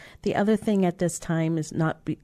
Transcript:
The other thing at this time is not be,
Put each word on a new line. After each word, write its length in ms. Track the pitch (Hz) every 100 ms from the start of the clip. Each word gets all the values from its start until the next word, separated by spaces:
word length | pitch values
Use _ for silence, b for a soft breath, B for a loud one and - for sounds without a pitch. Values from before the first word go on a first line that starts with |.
| B B
The 120 | 202
other 220 | - 202 208
thing 300 | 226 196 180
at 100 | 170
this 200 | 175 -
time 400 | - 165 160 165
is 140 | 151
not 320 | - 160 - -
be, 100 | 147